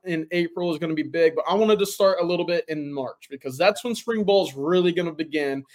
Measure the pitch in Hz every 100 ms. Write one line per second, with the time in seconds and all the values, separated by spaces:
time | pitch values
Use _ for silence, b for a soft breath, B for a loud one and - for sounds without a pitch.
0 | 185 165 160 175 170 180 175 151 165 156
1 | 139 156 165 156 160 190 220 214 196 -
2 | 196 180 175 175 170 170 156 151 143 143
3 | 127 - - 139 135 131 180 202 247 226
4 | - 220 196 202 165 135 143 180 180 170
5 | 170 156 160 151 143 139 135